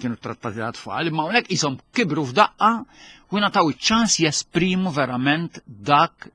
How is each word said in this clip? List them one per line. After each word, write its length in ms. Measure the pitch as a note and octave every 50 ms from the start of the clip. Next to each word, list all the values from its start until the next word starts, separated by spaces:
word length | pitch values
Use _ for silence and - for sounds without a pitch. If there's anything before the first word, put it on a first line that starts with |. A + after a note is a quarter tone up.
| C3
kienu 160 | B2+ A#2 -
trattati 380 | - B2 A2+ - - A#2+ G2 A2+
ta' 140 | A2 A2+ A#2
tfal, 340 | - - A2 F#2+ A#2 D#3+ E3
imma 200 | D#3 D#3+ D#3 D#3+
hawnhekk 200 | G#3 A#3+ A#3 -
qishom 300 | F#3 D#3 - C#3+ C3+ B2 - _ -
kibru 320 | - A#3+ E3+ D3 D#3+ D3+ B2+
f'daqqa 440 | B2 D#3 G#3 - - - - G#3+ A#3 A3+ - - _ - - - - - _ - -
u 80 | G3+
ngħataw 300 | G#3 G3 - G3+ F3 D#3 C3
iċ-ċans 460 | - - - A3 A3+ A#3 G3+ - - D#3+
jesprimu 640 | D#3 C#3+ - - _ - E3+ E3+ F#3 F#3 F#3 F#3 F#3 C#3+
verament 680 | C#3+ C#3 B2 B2 B2 B2+ C#3 D3 D#3+ E3+ D#3+ - - -
dak 640 | - C3+ G2+ G2+ G2+ C#3+ D3 E3 E3+ - - - - -